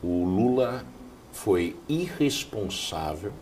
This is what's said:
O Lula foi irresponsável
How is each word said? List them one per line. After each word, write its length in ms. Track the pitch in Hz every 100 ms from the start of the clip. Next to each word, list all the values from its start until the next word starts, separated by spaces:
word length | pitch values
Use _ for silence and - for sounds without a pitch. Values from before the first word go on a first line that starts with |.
O 220 | 87 87
Lula 580 | 90 92 123 127 120 127 - - - - -
foi 460 | - - 92 87 - -
irresponsável 1500 | 156 180 - 147 131 - 110 98 - - 82 78 78 101 73